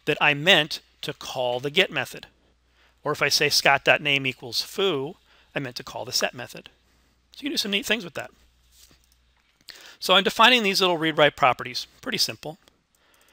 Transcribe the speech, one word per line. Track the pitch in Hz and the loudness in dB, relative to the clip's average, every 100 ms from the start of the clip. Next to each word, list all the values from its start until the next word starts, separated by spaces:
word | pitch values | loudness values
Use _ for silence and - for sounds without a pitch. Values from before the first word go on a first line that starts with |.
| - | -6
that | 147 | 0
I | 151 | 0
meant | 143 160 180 151 - _ _ | 2 4 4 2 -8 _ _
to | - | -14
call | - - 131 123 123 | -12 -10 -4 -4 -4
the | 143 | -2
get | 151 185 | 0 0
method. | 156 120 - - _ _ _ _ _ _ _ | -2 -8 -12 -20 _ _ _ _ _ _ _
Or | - | -8
if | - | -2
I | 143 | 0
say | - 147 | 2 2
Scott | - 165 139 | 4 4 4
dot | - 135 | 4 2
name | 147 139 135 | 2 0 -2
equals | 127 127 110 | -6 -8 -8
foo, | - - 196 143 139 202 _ _ _ | -8 -2 -2 -2 -6 -12 _ _ _
I | 151 | -8
meant | 131 127 | -8 -10
to | |
call | - 117 | -12 -12
the | 110 | -6
set | - - | -2 -4
method. | 127 123 160 - _ _ _ _ _ _ | -6 -14 -16 -20 _ _ _ _ _ _
So | - | -12
you | 277 | -6
can | |
do | 294 | -4
some | 208 | -2
neat | 196 - | -4 -2
things | 220 | -6
with | 175 | -6
that. | - 110 _ _ _ _ _ - _ _ _ _ _ _ _ - - - - | -12 -12 _ _ _ _ _ -20 _ _ _ _ _ _ _ -20 -20 -20 -8
So | - | 2
I'm | 185 | 4
defining | 190 - 226 254 | 2 4 6 6
these | 202 185 | 2 2
little | 185 170 | 2 2
read-write | 160 151 147 | 0 4 4
properties. | - 135 120 123 123 - _ | 6 2 2 -6 -10 -12 _
Pretty | 262 226 | -8 -4
simple. | - 113 147 160 _ _ _ _ _ _ _ | -4 -4 -14 -16 _ _ _ _ _ _ _